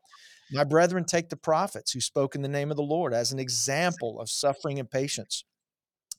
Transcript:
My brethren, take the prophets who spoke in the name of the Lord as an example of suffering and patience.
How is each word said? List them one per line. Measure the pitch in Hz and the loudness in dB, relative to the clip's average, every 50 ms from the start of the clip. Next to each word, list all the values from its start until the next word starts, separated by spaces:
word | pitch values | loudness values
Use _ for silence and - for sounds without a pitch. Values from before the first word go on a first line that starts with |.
| - _ - - - - - - _ - | -20 _ -20 -20 -20 -20 -20 -20 _ -6
My | 135 139 147 | 0 0 2
brethren, | 143 147 160 175 180 180 185 170 | 4 6 6 6 6 4 2 -2
take | - - 170 170 170 | 0 0 0 0 -2
the | - | -8
prophets | - - 170 156 156 190 202 - - - - - | -8 0 0 2 2 2 0 -4 -6 -6 -6 -4
who | 123 | -4
spoke | 117 - - 147 139 135 - | -4 -2 0 0 0 0 0
in | 139 139 | -4 -4
the | 135 | -2
name | 143 143 143 147 | -2 -2 0 -2
of | 151 | 0
the | 143 147 | -2 0
Lord | 143 151 170 180 139 117 | 0 0 0 0 2 0
as | 117 120 117 135 | 0 0 0 -2
an | 135 | -2
example | 135 127 123 - - 139 139 151 175 180 165 - 120 117 110 - | -4 -2 -2 -2 0 0 0 2 2 2 0 0 -4 -6 -6 -6
of | 117 110 | -6 -6
suffering | - - - 143 139 - - 156 139 139 | -4 0 2 0 0 0 -2 -4 -4 -4
and | 127 110 | -4 -2
patience. | - 135 135 147 - - 98 - - - - _ _ _ _ _ _ _ _ _ _ _ _ - - | -2 -2 0 0 -2 -4 -6 -6 -8 -8 -8 _ _ _ _ _ _ _ _ _ _ _ _ -16 -10